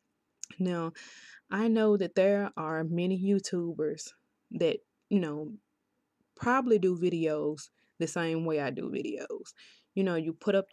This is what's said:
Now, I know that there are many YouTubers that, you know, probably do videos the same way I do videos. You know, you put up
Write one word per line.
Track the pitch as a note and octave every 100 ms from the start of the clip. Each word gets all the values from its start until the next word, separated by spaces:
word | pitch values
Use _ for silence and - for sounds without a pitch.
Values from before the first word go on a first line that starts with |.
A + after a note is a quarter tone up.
| _ _ _ - - -
Now, | F#3 E3+ E3 - - - - - -
I | G3 A3+
know | A3 G#3+ G3+
that | F3 F#3+
there | G3 G3+ G3+ -
are | D#3 D#3+
many | E3 E3+ F#3 F#3
YouTubers | G3 G3 - F3 E3+ D#3 D3+ D#3 - - _ _ -
that, | E3 E3 - _ _ -
you | G3+
know, | D#3+ D3 D3+ - _ _ _ _ _ _ _ -
probably | A#3+ B3+ B3 G#3
do | F#3 F3
videos | F3+ E3+ D#3+ D3+ D3 D3+ - _ _ -
the | D#3+
same | F3 E3 D#3+ E3
way | D3+
I | C3+
do | - -
videos. | - - - - - - - - - _ G3
You |
know, | F#3+ E3
you | D#3+
put | D#3+ G#3 G3
up | G3